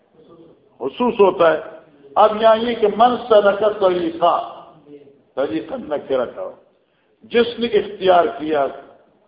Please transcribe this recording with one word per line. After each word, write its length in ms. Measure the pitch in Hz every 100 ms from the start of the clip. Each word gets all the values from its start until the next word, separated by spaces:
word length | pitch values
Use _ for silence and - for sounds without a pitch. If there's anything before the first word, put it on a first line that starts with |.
| _ _ _ - - _ _ -
خصوص 400 | 131 - 240 -
ہوتا 340 | 202 - 165
ہے۔ 60 | 156 - - _ _ - -
اب 260 | 214 214
یہاں 160 | 220 220
یہ 180 | 233 233
کہ 120 | 208 196
من 180 | 247 240 -
سلک 300 | 208 202 196 214 -
طریقہ، 560 | 190 175 170 160 170 143 - - - 156 _ 147 - _ _ -
طریقہ 400 | 143 160 - 254
نکرہ 500 | 170 143 - 131 117
کا 160 | -
ہو، 100 | 92 - _ _ _ _ _ _
جس 360 | 110 233 233 -
نے 80 | 233
اختیار 580 | 208 202 - 185 180 165
کیا 420 | - 151 151 135 - - - _ _